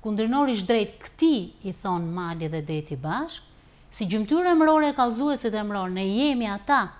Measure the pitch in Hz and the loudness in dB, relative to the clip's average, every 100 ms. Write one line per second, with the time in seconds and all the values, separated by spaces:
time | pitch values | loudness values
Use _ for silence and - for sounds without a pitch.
0 | 220 208 220 269 285 220 185 233 208 - | -4 -2 0 2 2 0 0 0 0 -6
1 | - - 320 269 180 - 196 175 196 175 | -20 0 2 2 -2 -10 -10 -8 -4 -2
2 | 165 175 175 170 160 160 151 156 151 139 | -2 -4 -6 -6 -4 -6 -4 -6 -6 -8
3 | 151 208 330 - - - - - - - | -4 -4 -6 -10 -18 -20 -20 -20 -20 -8
4 | 196 214 208 311 359 339 311 311 302 277 | -2 -2 2 2 4 6 6 6 4 2
5 | 240 233 285 277 233 214 208 202 185 185 | 0 0 -2 0 -2 -4 -4 -4 -4 -2
6 | 190 208 294 254 220 202 - 277 190 | -2 0 0 0 -2 -4 0 0 0